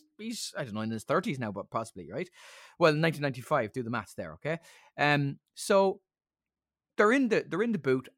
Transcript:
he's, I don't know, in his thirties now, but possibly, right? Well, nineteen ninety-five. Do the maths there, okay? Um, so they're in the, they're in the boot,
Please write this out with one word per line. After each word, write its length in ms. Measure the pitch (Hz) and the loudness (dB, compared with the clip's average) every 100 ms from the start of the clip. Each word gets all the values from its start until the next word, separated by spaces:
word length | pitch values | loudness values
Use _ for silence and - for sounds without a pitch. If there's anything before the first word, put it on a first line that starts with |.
| _ - | _ -14
he's, 340 | 220 233 - - | -10 -8 -10 -8
I 60 | |
don't 120 | 135 104 | -6 -4
know, 60 | |
in 100 | 110 | -4
his 120 | 113 | -6
thirties 360 | - 151 208 135 | -2 -2 0 -4
now, 120 | 113 | -6
but 180 | 98 92 | -6 -6
possibly, 360 | 117 113 - 78 | -6 -8 -10 -12
right? 180 | 113 180 - - - - - | -10 -10 -12 -20 -20 -20 2
Well, 160 | 170 | 4
nineteen 300 | 151 165 147 | 6 2 0
ninety-five. 500 | 143 127 120 151 110 | -4 -6 -2 -2 0
Do 80 | 131 | -4
the 60 | 113 | -4
maths 240 | 120 101 | -6 -6
there, 200 | - 87 | -10 -12
okay? 260 | 82 147 160 - - - - | -10 -8 -8 -10 -20 -18 -2
Um, 420 | 143 147 139 - _ - | 2 2 0 -4 _ -12
so 440 | - 202 196 190 _ _ _ _ _ _ _ _ _ - | 2 4 4 0 _ _ _ _ _ _ _ _ _ 2
they're 140 | 214 | 4
in 180 | 262 254 | 6 4
the, 140 | 190 - | 2 0
they're 140 | 165 | -2
in 80 | 233 | 0
the 80 | 196 | 0
boot, 280 | 135 131 127 | 2 0 -2